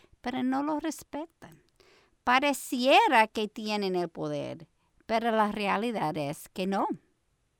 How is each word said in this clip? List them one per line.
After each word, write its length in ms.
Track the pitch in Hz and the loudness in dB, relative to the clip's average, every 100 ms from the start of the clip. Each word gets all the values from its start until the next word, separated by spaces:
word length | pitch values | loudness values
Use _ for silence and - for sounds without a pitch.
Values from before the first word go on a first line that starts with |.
| _ _ | _ _
pero 220 | 247 254 | -8 -4
no 180 | 254 262 | -2 -2
lo 160 | 294 302 | -2 -4
respetan. 840 | 320 - - 285 330 _ - - _ _ _ _ _ _ | -4 -8 -12 -12 -12 _ -20 -20 _ _ _ _ _ _
Pareciera 1040 | - 254 285 269 - 262 254 349 320 247 220 | 2 2 2 -2 -4 0 6 6 8 6 4
que 220 | - 214 | 0 -6
tienen 480 | - 214 208 196 180 | -6 -4 -2 0 -2
el 120 | 170 | -4
poder, 600 | - 151 147 127 139 151 _ _ _ - | -6 -6 -4 -6 -10 -16 _ _ _ -4
pero 260 | 226 233 | -2 2
la 180 | 220 208 | 2 0
realidad 680 | 208 202 190 240 208 151 151 | 0 -2 0 -2 -2 -2 -2
es 320 | 143 151 - | -6 -8 -12
que 180 | - 185 | -6 -2
no. 180 | 196 427 208 _ _ _ _ _ | 0 -2 -4 _ _ _ _ _